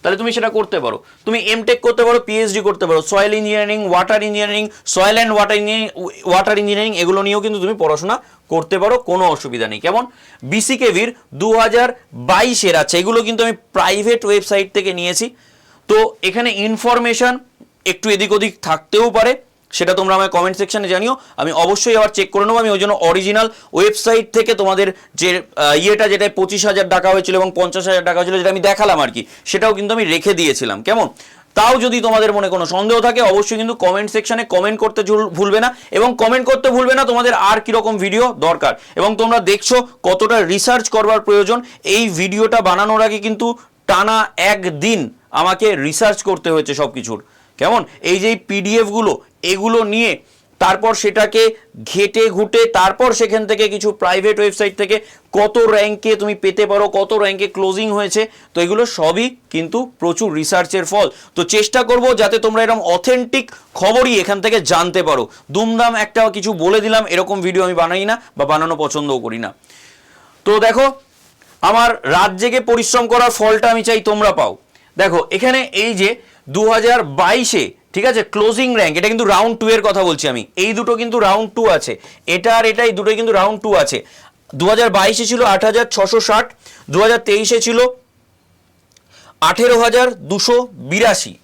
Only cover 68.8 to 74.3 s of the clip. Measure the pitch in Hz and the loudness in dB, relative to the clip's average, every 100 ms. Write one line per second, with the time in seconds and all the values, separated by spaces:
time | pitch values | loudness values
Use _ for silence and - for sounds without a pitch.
68.8 | 147 151 147 131 113 113 107 - _ - | -4 -4 -4 -4 -4 -10 -12 -14 _ -20
69.8 | - _ _ _ _ _ 196 214 226 220 | -20 _ _ _ _ _ 0 2 2 4
70.8 | 269 269 _ _ _ _ _ _ 170 226 | 2 0 _ _ _ _ _ _ 0 4
71.8 | 233 220 135 170 202 185 240 254 - 233 | 2 0 0 2 0 0 -2 0 0 0
72.8 | 226 247 233 240 247 240 214 220 233 226 | 2 0 2 4 2 2 2 4 2 2
73.8 | 220 226 214 208 208 | 0 0 0 2 2